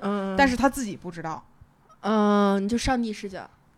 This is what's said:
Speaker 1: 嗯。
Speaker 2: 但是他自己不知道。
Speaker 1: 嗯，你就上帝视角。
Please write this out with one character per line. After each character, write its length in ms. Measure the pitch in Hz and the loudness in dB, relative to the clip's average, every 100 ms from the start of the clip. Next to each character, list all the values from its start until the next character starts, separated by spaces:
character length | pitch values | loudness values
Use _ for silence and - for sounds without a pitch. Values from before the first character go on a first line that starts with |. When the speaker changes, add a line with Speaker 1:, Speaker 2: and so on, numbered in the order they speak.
Speaker 1:
嗯。 340 | 202 202 190 | -4 -4 -2
Speaker 2:
但 140 | 190 277 | 2 2
是 80 | 240 | 4
他 100 | 269 | 0
自 160 | 277 | 0
己 140 | 220 147 | -6 -8
不 140 | 180 | -12
知 100 | 170 | -10
道。 240 | 160 156 - _ - _ _ _ | -10 -10 -14 _ -20 _ _ _
Speaker 1:
嗯， 640 | 202 220 208 208 202 196 | 0 4 4 4 4 2
你 20 | 202 | 0
就 120 | 233 | -2
上 240 | 262 247 | 0 0
帝 100 | 226 | -2
视 160 | 208 202 | -6 -10
角。 220 | 180 92 _ _ | -12 -16 _ _